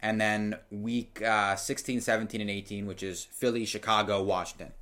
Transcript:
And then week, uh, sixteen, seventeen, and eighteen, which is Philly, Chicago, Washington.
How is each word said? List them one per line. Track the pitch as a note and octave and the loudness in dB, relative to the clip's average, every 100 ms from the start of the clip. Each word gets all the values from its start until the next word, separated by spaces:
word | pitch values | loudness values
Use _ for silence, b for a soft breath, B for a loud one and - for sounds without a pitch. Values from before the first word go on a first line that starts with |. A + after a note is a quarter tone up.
And | A2 A2 | -2 2
then | G#2+ G#2+ G#2+ - - | 2 2 0 -4 -8
week, | G#2 A2 A#2+ A#2+ - | -8 -2 -2 -2 -2
uh, | A2 G#2+ G2 F#2+ | 2 4 4 2
sixteen, | - C#3 - B2 | -2 -4 -2 -2
seventeen, | A#2 A2 A2 A2+ | 2 2 0 -4
and | G#2 | -2
eighteen, | G2+ G2 G2+ G2+ | -4 -4 -6 -6
which | F#2 | -6
is | F#2+ E2+ - | -6 -6 -10
Philly, | - B2 A#2 A2 | 0 2 2 0
Chicago, | G#2 A2 G#2+ G2+ G2+ | -2 2 4 4 2
Washington. | G2 F#2 E2+ - F2+ - | 2 2 0 -8 -14 -10